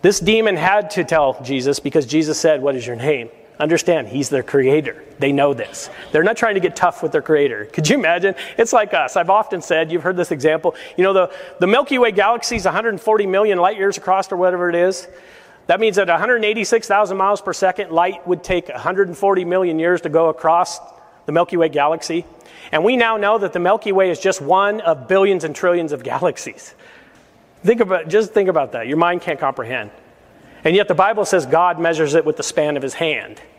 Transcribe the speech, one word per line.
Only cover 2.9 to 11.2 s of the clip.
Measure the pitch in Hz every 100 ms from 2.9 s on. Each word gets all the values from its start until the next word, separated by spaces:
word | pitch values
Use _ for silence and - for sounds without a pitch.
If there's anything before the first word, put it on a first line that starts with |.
| 117
name?" | 131 143 117 - - _
Understand, | 151 170 - 160 110
he's | 123 131
their | 139
creator. | - 139 131 147 143 - - -
They | 135
know | 139 143
this. | 127 104 - - - -
They're | 151
not | 180 226
trying | 226
to | 202
get | 175 -
tough | 180 -
with | 160
their | 151
creator. | 139 151 143 107
Could | 104 - 156
you | 277
imagine? | 165 175 196 185 - -
It's | 226
like | 240 208
us. | 180 131 196
I've | 170
often | 202 220 180
said, | - 160 160
you've | 170
heard | 175 185
this | 165
example, | 151 147 156 170 - - -
you |
know, | 190
the, | 190